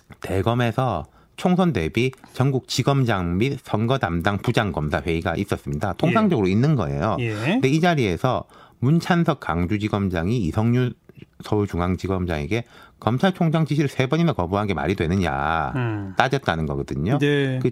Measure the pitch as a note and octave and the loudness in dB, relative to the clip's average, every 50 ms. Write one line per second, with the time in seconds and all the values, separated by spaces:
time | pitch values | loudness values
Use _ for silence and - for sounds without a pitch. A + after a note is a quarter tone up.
0 | _ - - - - - F#2 F#2+ F#2+ A2+ A#2 B2 B2 A#2 G#2+ - C3 B2+ G#2 D#2+ | _ -18 -18 -12 -8 -4 -2 0 0 2 2 2 0 0 0 0 0 0 -2 -4
1 | D2 - _ - - _ _ - - F#3 F#3 E3+ F#3+ F3 C3+ G2 D#2+ D#2 - A2+ | -6 -8 _ -20 -20 _ _ -2 0 2 4 4 4 4 2 2 0 0 0 0
2 | A#2+ C3 C3 - - - - - B2+ C#3 C3+ B2+ - - - - B2 - C#3 C#3 | 0 0 -2 -6 -14 -6 -2 0 2 2 2 0 -2 -2 -2 0 2 2 4 4
3 | C3 A2+ A2 F#2+ F2+ F2 F2 F2+ A2+ C#3 C#3 C3 - - - G#2 A2 A#2 C3 C3 | 4 2 2 2 0 0 0 0 0 0 -2 -4 -6 -4 -2 0 0 0 0 0
4 | - F#2 E2 E2+ E2 G2+ G2+ G2+ - - A2+ B2 A2+ G2+ D#2+ D2+ D2+ D2+ C#2+ F2 | 0 0 -2 -2 0 0 -2 0 0 0 2 2 0 0 0 -2 -2 0 0 -2
5 | D2 E2+ E2 E2 D#2+ F#2 E2 - G2 - F#2+ E2 - C#2 C#2+ D2 D2+ G2+ E2+ - | 0 0 -2 -2 -2 -2 -2 -2 -2 -2 -4 -4 -4 -4 -4 -4 -2 -4 -2 0
6 | - D#3+ - A3+ A3 G3+ E3+ A#2+ G2 F#2 F#2+ G#2+ B2+ D3+ D#3+ B2+ F2+ C#2+ C#2 C#2 | 2 2 4 4 2 2 2 2 2 2 2 2 4 2 2 2 0 -2 -2 -2
7 | E2+ A2 G#2 - B2 A#2 G#2+ G#2 A2 C#3 G3 B3+ C4+ C3+ C#3 D#3+ E3 F3+ E3+ D3 | -2 -2 -2 -2 -2 -2 -4 -2 -2 0 0 2 2 2 2 2 2 2 2 2
8 | B2 G2+ E2+ - - B2+ A#2+ F#2 - - - - - - - _ - B2+ D#3+ E3+ | 2 0 0 0 0 0 -2 -2 -4 -8 -16 -20 -20 -20 -10 _ 0 2 2 2
9 | - - F3+ E3+ E3+ D#3 D3+ - - - D#2+ E2+ F2 E2+ G#2+ G#2 G2+ G#2+ - G#2 | 2 2 2 2 2 2 0 -2 -2 -4 -2 0 0 0 0 -2 -2 0 0 0
10 | G2+ F#2+ F2 F2 D#2+ F#2 A#2 B2+ G2 D#2 D#2 A2 A2 A#2 A#2+ B2 B2+ B2 - - | 0 0 0 0 0 0 0 0 -2 -2 0 0 2 2 2 2 0 0 -4 -8
11 | _ - - - - - _ - - - A2 G#2+ G#2 G2 - E2+ F2 F2+ F#2 - | _ -20 -20 -20 -20 -20 _ -18 -6 -2 0 0 0 0 0 -2 0 0 0 -2
12 | - F#2 F#2+ F#2 F2+ F2 E2+ D2+ C#2+ D2 G#2 A#2 A#2+ - - - - - _ _ | -2 -2 -2 -2 -2 -2 -2 -2 -2 -2 -4 -4 -4 -6 -14 -20 -20 -20 _ _
13 | - A2 A#2 C3 - F#3+ F3+ - F3+ D#3+ D3+ E3 D#3+ - D3 C#3+ C#3+ C3+ - - | -2 -2 0 2 2 0 0 2 0 2 2 2 0 0 0 0 0 0 0 -2
14 | C3 C3 D#3 E3 E3+ E3+ C3 - F2+ E2+ F#2+ G2+ G#2 G2 F#2+ D2+ C#2 E2 G2 F#2+ | -2 0 0 2 2 0 0 0 -2 0 0 0 0 0 -2 -2 -2 -2 0 0
15 | F2+ D#2 F2+ G2+ F#2 D#2+ C#2 C2+ C#2 D2+ E2 E2 D2+ C2 - C3+ B2 A#2 G#2+ G#2 | 0 0 0 0 0 0 -2 -2 -2 -2 -2 -2 -2 -2 -4 -4 -4 -4 -4 -6
16 | G2+ F#2+ F#2 - A#2 C3+ C#3+ C#3 - - F2 D#2+ D#2+ D2 C#2+ C#2 C#2 - - C2+ | -6 -4 -2 0 0 0 0 -2 -2 -2 -2 -2 -2 -2 -2 -4 -4 -4 -4 -2
17 | D2 F#2+ C3+ C#3+ C#3+ C#3+ D3 C#3+ C#3 C3+ C3 C3 B2+ B2+ | -2 0 0 0 2 2 2 0 0 0 -2 -2 -2 -4